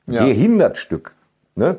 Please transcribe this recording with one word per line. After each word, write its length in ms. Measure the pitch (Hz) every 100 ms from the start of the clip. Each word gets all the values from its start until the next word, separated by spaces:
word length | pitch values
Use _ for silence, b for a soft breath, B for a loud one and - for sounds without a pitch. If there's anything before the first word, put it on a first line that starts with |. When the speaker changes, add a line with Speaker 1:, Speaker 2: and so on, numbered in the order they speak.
| -
Speaker 1:
Ja. 180 | 117 131
Speaker 2:
Geh 80 |
hin, 240 | 107 208 220
das 220 | 139 -
Stück. 340 | - 80 - _ _ _ _ 90
Ne? 220 | 139